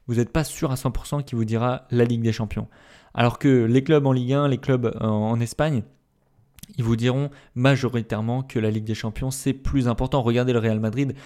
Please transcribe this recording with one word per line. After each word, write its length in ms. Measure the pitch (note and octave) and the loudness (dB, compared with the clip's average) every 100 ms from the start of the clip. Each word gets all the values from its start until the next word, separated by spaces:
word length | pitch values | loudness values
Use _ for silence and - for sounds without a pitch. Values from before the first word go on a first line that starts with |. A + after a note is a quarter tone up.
| - | -2
vous 100 | A#2 | 0
n'êtes 140 | A#2 | 0
pas 140 | D#3+ | 0
sûr 260 | C#3+ - D3+ | -2 -4 -4
à 40 | B2+ | -2
cent 140 | B2+ | -2
pour 160 | - - | -4 -4
cent 160 | D3 | -6
qu'il 160 | C#3 A#2 | -4 -4
vous 60 | |
dira 420 | A2 A2+ B2 B2+ - | -2 0 0 -2 0
la 120 | A#2+ | 2
Ligue 180 | A#2+ A#2 | 2 2
des 100 | A2+ | 0
Champions. 340 | A2 G#2+ G#2 G#2+ - - - _ | -2 -4 -6 -8 -14 -20 -20 _
Alors 240 | A2+ A#2+ A2+ | 0 0 2
que 260 | C#3+ B2+ | 4 4
les 200 | A2+ B2+ | 6 2
clubs 220 | C3+ D3+ C3+ | 4 4 4
en 60 | |
Ligue 200 | C3 B2 | 2 2
un, 160 | C#3+ C#3+ | 0 0
les 100 | B2+ | 0
clubs, 280 | C#3 B2+ A#2 | 0 0 0
euh, 200 | - A2 | -2 -2
en 320 | G#2+ G#2+ A#2 | 0 0 -2
Espagne, 440 | A#2 - D#3 B2+ - _ _ _ _ _ _ _ - - | -2 -2 -2 -2 -4 _ _ _ _ _ _ _ -12 -4
ils 80 | |
vous 120 | A2+ A2+ | 0 0
diront 340 | B2 C3 - - - | 0 0 -4 -8 -12
majoritairement 880 | B2 C3 C3+ B2 B2 G#2+ G#2+ A2+ C3 | 0 2 2 0 -2 -4 -4 -2 -4
que 160 | C3+ A#2 | -4 -2
la 140 | G#2+ | -2
Ligue 120 | A2 | -2
des 100 | A2 | -4
Champions, 360 | G#2+ A2 - C3 | -6 -6 -6 -6
c'est 220 | - C#3 | -4 -4
plus 340 | C3+ - C#3 A#2+ | -2 -2 0 0
important. 340 | A#2 C3 C#3+ | 0 0 0
Regardez 320 | A#2 A#2+ B2+ | 2 2 2
le 60 | A#2+ | 2
Real 220 | A2+ G#2+ | 2 0
Madrid 340 | A2 B2 C#3 - | -2 -2 -4 -6